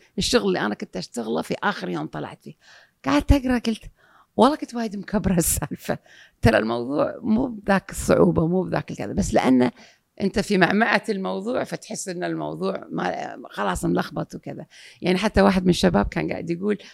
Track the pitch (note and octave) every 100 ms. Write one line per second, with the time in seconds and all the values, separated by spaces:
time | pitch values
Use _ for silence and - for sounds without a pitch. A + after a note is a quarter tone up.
0 | _ - - A#3 G3+ E3 G3 G#3 G#3 F#3
1 | - A#3 A3 A#3 - - G3+ - F#3 E3+
2 | D3+ D#3 C#3 - - - _ - _ _
3 | C4+ C#4+ - C#4 B3+ B3 A#3 G#3+ - _
4 | _ _ _ - A#3+ D4+ D4 A#3 A3+ G3
5 | F3+ G#3 - F3 D#3 - D#3 - - C#3+
6 | _ - - _ A#3 G#2 A2 A#2+ A#2 -
7 | C#3 - - A3 B3 A3 - F#3+ - -
8 | - - F3 E3 E3 F#3 E3+ E3 - D#3
9 | G#2 B2+ F3+ - - B2+ B2 - - _
10 | _ - F#3+ G3+ - G3+ E3+ G3 A#3 G#3+
11 | - G3 F#3 F#3+ G#3 C4 B3+ E3+ - A3
12 | G3 F3 F3 D#3+ D3+ D#3 F#3 - - E3
13 | F3+ - B2 A2 - F#3+ G3+ F3+ E3+ F3
14 | - - - F3 - C#3 - - - -
15 | F3 F#3 G#3 - G3 F#3+ F3+ E3+ F#3 G3+
16 | G3+ E3+ D#3 - E3 E3+ G3+ - -